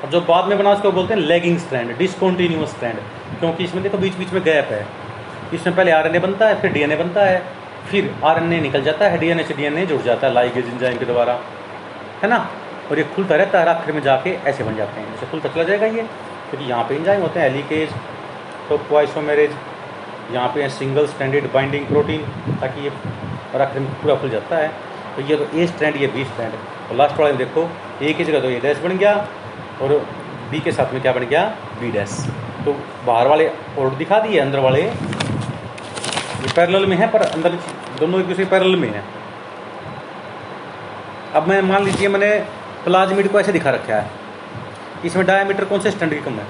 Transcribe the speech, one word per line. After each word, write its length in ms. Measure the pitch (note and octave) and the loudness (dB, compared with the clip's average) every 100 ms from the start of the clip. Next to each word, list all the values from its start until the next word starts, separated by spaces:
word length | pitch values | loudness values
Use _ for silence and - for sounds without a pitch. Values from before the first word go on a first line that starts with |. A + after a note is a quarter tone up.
और 60 | C#3 | 0
जो 120 | E3 | 0
बाद 220 | E3+ E3+ G3 | 4 4 4
में 120 | G3+ | 4
बना 140 | G3+ | 4
उसको 200 | G3+ G3+ | 4 4
बोलते 220 | F3+ F#3 | 2 2
हैं 80 | A3 | 0
लैगिंग 360 | D3+ E3+ F3 E3+ | 4 4 4 0
स्ट्रैंड, 380 | E3+ C3 A#2 A#2 | 0 -4 -2 0
डिसकंटीन्यूअस 720 | F#3 - F#3+ F3+ F3 D#3+ D#3 | 0 2 0 2 2 0 -2
स्ट्रैंड, 300 | - A#2+ A2 - - - - | -2 -4 -4 -8 -14 -12 -2
क्योंकि 240 | E3 E3 | -2 0
इसमें 200 | F3 G3 | -4 -2
देखो 140 | F#3+ G3 | -2 0
बीच 180 | F#3+ F3+ | -2 -2
बीच 180 | F3+ | -2
में 100 | F3+ | 0
गैप 240 | D#3+ D#3 C3+ | 4 4 2
है। 140 | G#2+ G#2 - - - - - - | -2 -6 -10 -12 -12 -12 -12 -8
इसमें 220 | E3+ F3 F3 | -4 0 4
पहले 160 | F3+ | 6
आरएनए 280 | D#3+ D#3 E3+ | 6 6 2
बनता 280 | F#3 G3 A3 | 0 4 4
है, 140 | G3+ | 4
फिर 100 | G3 | 2
डीएनए 240 | C#3+ D3 D3+ | 2 2 2
बनता 300 | E3+ F3 G3+ | 0 4 4
है, 180 | F#3 F3+ - - - - | 4 0 -12 -14 -14 -2
फिर 280 | G3+ D3 - D3 | 0 0 0 2
आरएनए 360 | E3 E3+ E3+ | 2 2 0
निकल 220 | C#3+ C#3 | 2 0
जाता 220 | C3+ D3+ G#3 | 0 2 2
है, 120 | E3+ | 4
डीएनए 260 | E3 E3 | 0 0
से 100 | D#3 | -2
डीएनए 320 | - D3 D3+ F#3 | -2 -2 0 0
जुड़ 160 | C#3+ | 0
जाता 260 | A#2 A#2 C3+ | 2 2 4
है 60 | |
लाइगेज 340 | B2 B2 B2 A#2+ | 4 2 0 -4
एंजाइम 300 | A#2+ B2+ A#2+ | -2 -2 -2
के 80 | B2 | -2
द्वारा, 340 | A#2+ A#2+ B2 - - - - - - - - | 2 2 0 -4 -14 -14 -14 -14 -14 -14 -4
है 60 | G#3+ | 0
ना? 200 | A#3 - - - - - | 2 0 -8 -12 -14 -4
और 60 | D3 | -2
ये 80 | D#3 | -2
खुलता 300 | - G3 D3+ | -2 2 4
रहता 240 | G3 F#3+ | 4 4
है 60 | E3 | 4
और 60 | |
आखिर 220 | E3 - | 2 0
में 80 | D3+ | -2
जाके 280 | C#3 C3 F3+ F#3 D3 | 2 2 2 -2 -2
ऐसे 180 | C3+ | -2
बन 120 | A2 A2 | -2 -2
जाते 260 | G#2 - | -4 -6
हैं, 140 | G#2+ G#2 | -10 -10
ऐसे 120 | C3 | -6
खुलता 220 | D#3+ - | -4 -4
चला 140 | D3+ | 0
जाएगा 240 | E3 G3+ A3 | 2 2 2
ये, 140 | A3+ A3+ - - - - | 0 -6 -10 -14 -14 -10
क्योंकि 160 | C3 C#3 | -8 -2
यहाँ 180 | A#2+ | -2
पे 120 | A#2+ C#3 | 0 0
एंजाइम 260 | F3 G3+ | 2 2
होते 180 | E3+ E3+ | 2 2
हैं, 100 | D3 | 2
हेलिकेज, 400 | C3+ C#3+ D#3 D#3 - - - - - - - - | 2 -2 0 0 -4 -10 -12 -12 -14 -14 -14 -2
टोपोइसोमेरेज, 840 | D3 - D3 D3 D#3 D3 D3 D3 C#3 - - - - - - - | -2 2 4 4 0 0 4 4 2 -12 -12 -14 -14 -14 -14 -6
यहाँ 160 | B2 B2 | -2 0
पे 220 | C3 C#3 | 0 -2
सिंगल 380 | C3+ C3+ C3+ D3+ | -2 -2 2 2
स्ट्रैंडेड 440 | - C3+ C#3 C3 | 0 0 0 2
बाइंडिंग 340 | C3+ C#3 C#3+ C#3+ | 2 2 -2 2
प्रोटीन, 340 | D3 D3+ D#3 D3 - - - | 2 2 0 -4 -6 -4 -2
ताकि 200 | C3 C3+ | -2 -4
ये 80 | C#3+ C#3 - - G2+ - - | -6 -6 -8 -8 -8 -10 -6
और 80 | C3 | 0
आखिर 200 | C3+ C3+ | 0 0
में 120 | C3+ | -4
पूरा 220 | C#3 D3 C3+ | -2 0 2
खुल 140 | C#3 | 0
जाता 280 | A2 - E3 | -4 -2 0
है। 140 | D#3 D#3+ - - - - | 0 -4 -12 -12 -12 -8
तो 60 | |
ये 140 | C#3 D3+ | 0 0
तो 120 | C#3 | 0
ए 140 | D#3 E3+ | 0 0
स्ट्रैंड, 280 | E3+ D3+ C#3 | 0 -2 0
ये 120 | C#3 | -2
बी 180 | A#2+ C3+ | -2 -6
स्ट्रैंड, 280 | - A2+ G#2 - - - | -6 -6 -6 -12 -14 -8
और 60 | A#2 | 2
लास्ट 220 | C#3+ C#3+ | 2 4
वाले 100 | D3 | 2
में 80 | C3+ | 2
देखो 300 | B2+ - E3+ - - - | 0 0 -2 -4 -12 -4
ए 120 | C#3+ | -2
की 100 | D#3 | 0
जगह 180 | E3+ D3+ | 2 2
तो 80 | B2+ | 2
ए 100 | B2 | 0
डैश 180 | B2+ D3 | 0 0
बन 180 | E3 F#3 | 0 2
गया 300 | G3+ G#3 G#3 - - - - - | 4 4 0 -8 -14 -12 -14 -4
और 260 | C3+ D3 B2+ - - - - | 2 2 0 -10 -12 -12 -6
बी 80 | D3 | -4
के 120 | F3 | -2
साथ 220 | D3 B2+ | 0 0
में 80 | C3 | 2
क्या 120 | C3 | 2
बन 100 | B2+ | 2
गया? 200 | A#2+ D3 G3+ G#3+ - A2 | 2 2 2 -2 -10 -6
बी 120 | A#2+ | -2
डैश। 180 | G#2 G2 - - - - - C#3+ | -2 -2 -4 -4 -4 -8 -4 -2
तो 100 | C#3+ - - B2 | -2 -4 -6 2
बाहर 220 | A#2 B2+ | 6 6
वाले 200 | D#3 D#3+ - - - | 6 6 2 -8 0
और 180 | C3+ C3+ | 0 0
दिखा 240 | D#3+ G#3 | 2 4
दिए, 200 | A3 F#3+ | 4 2
अंदर 200 | C3+ C3+ | 4 4
वाले 220 | C#3 C3+ | 4 4
ये 100 | F#3+ A#3+ - - - - - - - - - - - - - - C3+ D#3+ | 2 -2 -4 -4 -2 -2 -4 -8 -10 -14 -12 -10 -6 -6 -6 -6 0 4
पैरेलल 300 | E3+ F#3+ G3 | 6 6 4
में 120 | F3+ | 4
है, 100 | A3+ | 4
पर 120 | - | 4
अंदर 280 | F#3+ D#3+ E3+ F3 - - - - | 2 2 0 0 -6 -12 -12 -2
दोनों 200 | D#3+ F#3 | 2 2
एक 80 | F3 | 0
दूसरे 180 | F#3 F#3+ | 0 2
पैरेलल 280 | F#3+ F#3 F#3 | 4 4 4
में 140 | B2 | 2
है। 140 | G#2 G#2 - - - - - - - - - - - - - - - - - - - - - - D#3 | -4 -8 -12 -14 -14 -14 -14 -14 -12 -12 -12 -12 -14 -14 -14 -12 -12 -12 -12 -12 -12 -12 -14 -2 -2
अब 120 | D#3+ | 0
मैं 140 | G3 | 0
मान 200 | F#3+ G3 G3 | 2 2 2
लीजिए 220 | F#3 G3+ | 0 0
मैंने 360 | G3 G3+ G#3 - - - - | 2 2 2 -2 -10 -14 -8
प्लाज्मिड 440 | - F#3 F#3+ F#3+ G3 | 2 4 4 2 2
को 120 | G3+ | 2
ऐसे 120 | G3 | 2
दिखा 180 | F3+ C#3 | 2 2
रखा 260 | B2 - G#2+ | 0 0 -2
है, 140 | - - - - - - - - - - E3+ | -2 -8 -14 -14 -14 -12 -12 -14 -14 -8 -4
इसमें 200 | F3+ F3+ | 0 4
डायमीटर 400 | F#3+ G3 G3 F#3+ | 4 4 0 0
कौन 140 | G3+ | 2
से 120 | G#3 | 0
स्ट्रैंड 220 | - D#3+ | 0 -2
की 60 | D3+ | -2
कम 120 | C#3+ | -4
है? 120 | A2 G#2 | -6 -8